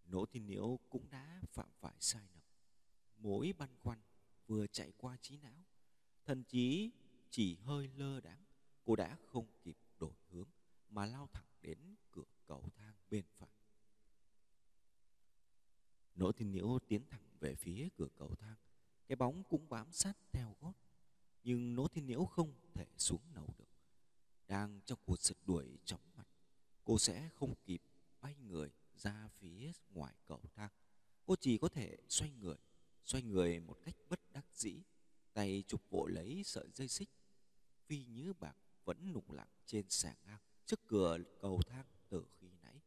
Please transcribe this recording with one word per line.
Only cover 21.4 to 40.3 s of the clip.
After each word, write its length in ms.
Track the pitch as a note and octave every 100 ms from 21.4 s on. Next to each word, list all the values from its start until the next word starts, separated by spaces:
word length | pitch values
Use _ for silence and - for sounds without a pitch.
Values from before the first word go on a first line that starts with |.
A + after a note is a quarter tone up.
nhưng 320 | A#2+ A#2+ A#2+ A#2+
Nỗ 120 | C#3
Thiên 180 | E3 C3+
Nhiễu 200 | A#2+ F#3
không 280 | - D#3+ C3+ -
thể 140 | - - -
xuống 240 | - F2 E3+
lầu 140 | A#2+ D2 -
được. 120 | - - - - - - - - -
Đang 340 | G2 G#2 G2+ -
trong 140 | B2 -
cuộc 140 | F2+
sượt 180 | - - -
đuổi 320 | E2+ C2 C2 -
chóng 160 | E2+ - C#3+
mặt, 120 | - - - - - -
cô 140 | - A2+
sẽ 320 | - F#2+ D#3+ -
không 180 | C3+ - -
kịp 160 | E2+ - - - -
bay 140 | C#3 C#3+
người 360 | A#2 E2+ D2 - - -
ra 320 | G2+ G#2 G#2+ -
phía 320 | F#2 F2+ C#3 E3+ -
ngoài 260 | E2+ C#2 - -
cầu 140 | C2 - -
thang. 160 | G#2 _ - - - - -
Cô 100 | F#3
chỉ 220 | C3+ A2
có 120 | F3
thể 280 | - F2+ - -
xoay 220 | - D3+
người, 240 | C3 F#2+ C#2+ - - - - -
xoay 180 | C3
người 360 | A#2+ F#2+ F2 E2+
một 180 | E2 -
cách 120 | E3 - -
bất 220 | - -
đắc 140 | C#3 -
dĩ, 280 | - A2 F2 G3 - - - -
tay 300 | G#2+ G2 G2 -
chụp 140 | G#2+ -
vội 220 | F#2+ D#2+
lấy 300 | F2+ F2+ F3 G3
sợi 240 | - -
dây 140 | - C3
xích 220 | - G3+ - - - - - - - -
phi 200 | D3 B2
như 280 | A2+ E3
bạc 240 | F#3+ D#2 C2+ - - -
vẫn 260 | F2 F#3+
lủng 180 | C#3 -
lẳng 160 | D2 G1+ - -
trên 240 | A2 F#2+
sàn 260 | - E2+ A1+
ngang 160 | G2+